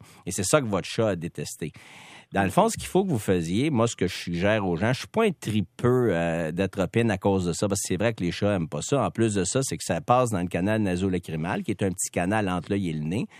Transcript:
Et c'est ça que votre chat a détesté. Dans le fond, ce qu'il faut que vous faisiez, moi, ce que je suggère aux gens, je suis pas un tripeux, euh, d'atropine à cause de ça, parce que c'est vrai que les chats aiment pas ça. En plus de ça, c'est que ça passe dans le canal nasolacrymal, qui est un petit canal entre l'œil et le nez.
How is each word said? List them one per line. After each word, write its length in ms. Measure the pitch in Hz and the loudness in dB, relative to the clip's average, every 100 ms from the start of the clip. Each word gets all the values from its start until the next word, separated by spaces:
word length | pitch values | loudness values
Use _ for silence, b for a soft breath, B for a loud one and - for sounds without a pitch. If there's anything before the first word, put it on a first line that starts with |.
| B B - | B B -8
Et 60 | |
c'est 120 | 92 | -4
ça 180 | 92 151 | 2 2
que 60 | 117 | 4
votre 200 | 95 - | 0 -2
chat 220 | - 110 | 0 0
a 60 | 87 | 0
détesté. 560 | 82 - 85 - 78 - B B B B B | -4 -8 -10 -8 -10 -10 B B B B B
Dans 100 | 98 | 0
le 60 | 98 | 2
fond, 180 | - 226 | 4 2
ce 60 | - | 0
qu'il 100 | - | 0
faut 160 | 180 | 0
que 60 | 196 | 2
vous 100 | 120 | 0
faisiez, 500 | - 92 82 98 151 | 2 0 2 0 2
moi, 180 | 123 117 | 2 2
ce 80 | - | 2
que 120 | 90 | -4
je 60 | - | -2
suggère 520 | 90 85 101 110 98 | -4 0 2 2 2
aux 80 | 85 | 0
gens, 160 | 110 | 0
je 60 | 135 | 0
suis 80 | - | -2
pas 160 | 214 226 | 0 0
un 60 | |
tripeux, 760 | - - 107 90 - 123 127 117 | 0 -2 -2 -2 0 2 4 4
euh, 400 | 85 85 82 80 | 2 0 0 -2
d'atropine 580 | 85 98 - 90 117 113 | -2 -2 0 0 2 2
à 80 | 92 | 2
cause 280 | 101 95 87 | 2 2 0
de 80 | |
ça, 140 | 82 104 | -2 -2
parce 120 | 98 | -2
que 60 | - | -2
c'est 80 | 90 | 0
vrai 160 | 113 | 0
que 100 | 113 | 0
les 80 | 87 | -4
chats 240 | - 101 98 | 0 0 0
aiment 120 | 80 | -2
pas 140 | 73 | -6
ça. 200 | - 143 95 | -2 0 0
En 40 | |
plus 260 | 110 113 101 | 0 0 0
de 80 | 85 | 0
ça, 160 | 131 | -2
c'est 140 | 135 85 | -2 -6
que 60 | |
ça 180 | - 85 | -4 -2
passe 300 | - 123 123 | 2 2 4
dans 100 | 95 | 0
le 60 | 87 | -2
canal 340 | 87 95 110 | 0 0 0
nasolacrymal, 840 | 98 90 98 90 - 80 82 170 | 0 0 0 -2 -4 -6 -4 -4
qui 80 | 185 | -4
est 100 | 95 | -2
un 80 | 98 | -2
petit 180 | 90 - | -2 -4
canal 380 | 95 87 110 98 | -2 0 0 0
entre 220 | 90 - | -2 -2
l'œil 180 | 98 87 | -2 -2
et 40 | |
le 120 | 78 78 | -2 -2
nez. 220 | 101 220 | -4 -6